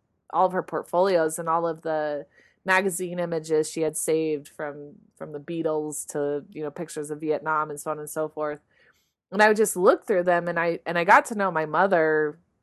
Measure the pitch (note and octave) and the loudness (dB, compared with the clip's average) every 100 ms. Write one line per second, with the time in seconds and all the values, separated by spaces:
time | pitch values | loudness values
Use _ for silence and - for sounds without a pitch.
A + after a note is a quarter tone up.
0 | _ _ - E3 F#3 F3+ - D#3 - F3 | _ _ -6 0 2 0 -4 -6 -2 2
1 | F#3+ F3 D#3+ D#3+ E3 E3 E3 D#3+ D#3+ D#3 | 4 4 2 0 -2 0 0 -4 -4 -2
2 | D3+ D3 D#3 _ _ _ - F#3+ G3 F3+ | -2 -4 -8 _ _ _ 0 2 2 -2
3 | F3+ F3 F3 E3 D#3 D#3 D#3+ - D#3 D#3 | -4 -4 -2 -4 0 0 0 -2 -2 -2
4 | - D#3+ D#3+ D3+ C#3+ - D3+ C#3+ D3 - | 0 0 0 -2 -6 -10 -10 -10 -14 -20
5 | _ _ D#3 D3 D3 E3+ D#3+ D#3 D3+ D3 | _ _ -12 -10 -8 -4 0 0 -2 -6
6 | - D3+ C#3+ D3 C#3 - D3+ C#3+ D#3+ - | -8 -4 -2 -2 -6 -10 -8 -8 -10 -8
7 | D3 D3+ D#3 D3 D3+ D#3 D#3 D3 D#3+ D3+ | -8 -6 -2 -2 0 -2 -2 -6 -6 -6
8 | D3+ D#3 D#3 D#3 D3+ D3 _ _ _ _ | -6 -6 -6 -4 -6 -6 _ _ _ _
9 | _ _ _ G3 G#3+ G#3 G#3+ F#3 F#3+ D#4 | _ _ _ 4 4 6 2 4 4 4
10 | - F#3+ F3 F3 F3 E3+ E3+ E3+ - E3+ | 2 2 4 2 2 0 0 -2 -2 0
11 | E3+ B3+ D4 G#3 G3 D#3+ D#3 D#3 G3 F3+ | 4 4 2 -2 -2 0 0 2 4 4
12 | D#3 D#3 D3+ D3 _ _ | 4 2 0 -4 _ _